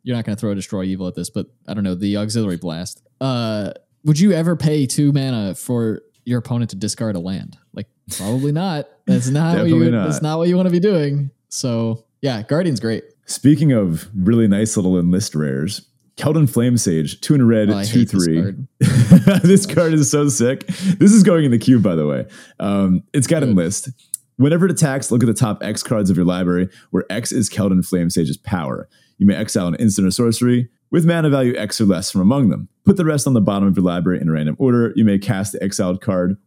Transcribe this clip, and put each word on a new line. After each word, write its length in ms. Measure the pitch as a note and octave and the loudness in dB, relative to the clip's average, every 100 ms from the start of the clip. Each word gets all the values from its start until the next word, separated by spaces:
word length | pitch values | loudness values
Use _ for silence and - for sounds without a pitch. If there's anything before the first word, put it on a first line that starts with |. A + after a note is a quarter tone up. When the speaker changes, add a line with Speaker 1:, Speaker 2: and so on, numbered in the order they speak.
Speaker 1:
you're 120 | - A#2+ | -8 -6
not 80 | |
gonna 140 | A2 G2+ | -6 -6
throw 140 | A2 | -4
a 40 | G2+ | -4
Destroy 300 | F#2 G2+ F#2 | -6 -6 -4
Evil 200 | F#2 F#2 | -6 -6
at 60 | |
this, 160 | F2 F2 | -8 -8
but 180 | - - _ - | -8 -10 _ -12
I 60 | |
don't 100 | G2 | -6
know, 120 | G2 F2+ | -4 -4
the 200 | G2+ G2+ | -4 -4
Auxiliary 400 | G#2+ A2+ G#2+ E2+ | -4 -4 -4 -4
Blast. 460 | F2 D#2+ F2 - _ _ | -8 -10 -12 -16 _ _
Uh, 540 | C3+ B2 A2+ G#2+ G2 - _ _ D3+ | -6 -4 -4 -6 -8 -10 _ _ -2
would 120 | D3+ | 2
you 120 | G3+ | 4
ever 240 | E3 E3 E3+ | 2 0 0
pay 300 | D#3 D3+ C3+ | 0 0 0
two 260 | - C#3+ | 0 0
mana 420 | C#3 C3+ A#2+ G2+ | 0 -2 -4 -4
for 480 | F2 - A#2+ A2+ G#2+ - _ | -6 -6 -4 -2 -4 -10 _
your 160 | - B2 | -6 -4
opponent 300 | - A#2+ A#2 | -4 -4 -4
to 80 | G2 | -6
discard 400 | G2+ - A2+ F#2+ | -8 -6 -6 -6
a 20 | |
land? 380 | F2+ F#2+ - - _ | -6 -8 -10 -18 _
Like, 140 | - G2+ _ - - | -16 -16 _ -16 -10
probably 380 | F#2+ B2+ C#3 | -6 -4 -2
not. 340 | D3+ F#3+ D3+ - _ - | -2 -4 -6 -8 _ -2
That's 220 | B2+ B2 | 0 0
not 300 | C#3+ E3 F3 | 0 0 0
what 100 | E3+ | 2
you, 60 | |
Speaker 2:
Definitely 180 | D#3+ E3 | 4 4
not. 160 | - F3+ | 2 0
Speaker 1:
that's 120 | D3 | -2
not 160 | D3+ D#3+ | -2 0
what 100 | F3 | 0
you 80 | F3+ | 2
wanna 140 | F#3 | 2
be 100 | F3 | 2
doing. 500 | G3 F3+ D3 C#3+ C#3 - _ | 2 2 0 -2 -4 -10 _
So, 560 | - C3 A#2 A2+ A2 - _ | -8 -4 -2 -2 -4 -10 _
yeah, 200 | C#3 A#2 | -6 -6
Guardian's 360 | G#2+ D3 F3+ B2 | -2 -2 0 -2
great. 240 | A2+ A2 - _ - | -4 -6 -8 _ -14
Speaker 2:
Speaking 480 | - C3+ D3+ D#3 | 0 2 4 4
of 360 | B2 F#2+ D#2+ - G2+ | 2 0 -2 -6 -2
really 320 | F2+ A#2 A2+ | 2 4 4
nice 300 | G2 G#2+ - | 2 0 0
little 200 | F#2 F#2 | 0 2
enlist 380 | F2 F2+ G2+ D2+ | 2 0 -2 -4
rares, 460 | D2+ C2+ E2 G#2+ - _ _ - | -4 -4 -4 -8 -14 _ _ -6
Keldon 340 | - D#3+ C#3+ | -2 0 0
Flame 280 | - A#2+ A#2+ | 0 0 0
Sage, 440 | G#2+ D#2+ D2 - | 0 -2 -4 -6
two 140 | - D3 | -2 2
in 60 | |
a 40 | A#2+ | 4
red, 240 | A2 G#2 | 4 2
Speaker 1:
Oh, 80 | G2+ | 0
I 60 | |
Speaker 2:
two 200 | G2+ B2 A#2 | -2 0 0
three. 360 | F#2+ F2 D#2+ | 0 0 0
Speaker 1:
hate 140 | F#2 F#2+ C3+ _ | -2 -6 -14 _
this 440 | - C3+ - F3 - | 2 2 8 8 8
card. 160 | G3 | 4
Speaker 2:
<laughs> 20 | |
This 220 | E3+ G3 G3 | 6 4 4
card 260 | D3 E3 | 0 2
is 160 | D#3 C#3+ | 2 2
so 200 | D3 D3 | 2 0
sick. 360 | B2 A#2+ C3+ - - F#3+ F3 | 2 0 -2 -6 -4 -2 4
This 140 | G3 | 6
is 100 | A3 | 8
going 240 | G3 E3 D3 | 6 4 4
in 60 | |
the 80 | A#2 | 2
cube, 240 | - B2+ | 4 4
by 100 | G2 E2 | 4 0
the 120 | D2+ | -2
way. 180 | C2+ - - - - | -4 -6 -14 -20 -8
Um, 440 | G2+ G2+ F#2+ F2+ - | -2 0 2 0 0
it's 140 | D3 B2+ | -2 0
got 140 | - | 0
Speaker 1:
Good. 80 | C3 | 2
Speaker 2:
enlist. 400 | G2 E2+ G2+ - - _ - _ - | 2 0 -4 -10 -16 _ -16 _ 0
Whenever 280 | C3+ E3 F#3+ | 2 4 2
it 60 | |
attacks, 400 | D3+ D3+ C3+ - | 2 0 -2 -2
look 100 | A#2+ | 0
at 60 | A#2 | 2
the 60 | |
top 280 | A2 A#2 G2+ | 2 -2 -2
X 200 | - G#2 | -6 -8
cards 260 | - A2+ F#2+ | -4 -2 0
of 60 | F2 | 0
your 80 | F2 | 0
library, 440 | F2+ F2+ F2+ F2+ - _ | 0 -2 -2 -2 -8 _
where 120 | F#2 - | -6 -4
X 200 | G2+ A#2+ | -8 -6
is 180 | - A2 | -4 -4
Keldon 360 | - G2+ F#2 F2 | -2 0 0 0
Flame 240 | F2+ E2+ | -2 -2
Sage's 280 | F2+ D#2 - | -2 -4 -6
power. 520 | - F2+ C#2+ G1+ - _ _ - | -6 -6 -6 -10 -14 _ _ 0
You 80 | G2 | 2
may 80 | E2+ | 2
exile 320 | A2 A2 F2+ | -2 -2 -2
an 80 | E2+ | 0
instant 320 | G#2+ G2 F#2 | 0 0 0
or 40 | |
sorcery 580 | F#2 A#2 A2+ B2 B2 B2 _ _ | 0 0 0 0 0 -2 _ _
with 160 | - E3 | 0 2
mana 240 | E3+ D#3 | 2 2
value 260 | C#3 B2 A#2+ | 2 0 -2
X 240 | G#2+ - | -6 0
or 40 | G#2 | 0
less 240 | E2+ F#2+ | 0 -2
from 120 | G2 | 0
among 280 | F#2 C#3 A#2+ | 2 2 2
them. 180 | A#1 F#2+ _ - | 0 -6 _ 2
Put 120 | F#3+ | 2
the 80 | D#3+ | 0
rest 220 | D3+ C#3 | 0 0
on 60 | |
the 80 | B2 | 2
bottom 260 | G2+ G2+ G2 | 2 2 0
of 80 | F#2+ | 2
your 80 | F2+ | 0
library 340 | F2 F2 F2+ | 0 -2 -2
in 80 | D#2+ | -2
a 20 | |
random 240 | D#2+ D2+ - | -2 -2 -2
order. 360 | C3 A#2+ A#2 G2 | 0 2 0 2
You 100 | A2 | 2
may 140 | G2 | 2
cast 320 | G2 F#2+ G2 | -2 -4 -6
the 80 | - | -6
exiled 400 | G2 - F#2 F#2 | -6 -4 -4 -4
card 340 | - F#2 F2+ G2 | -2 -2 -2 -4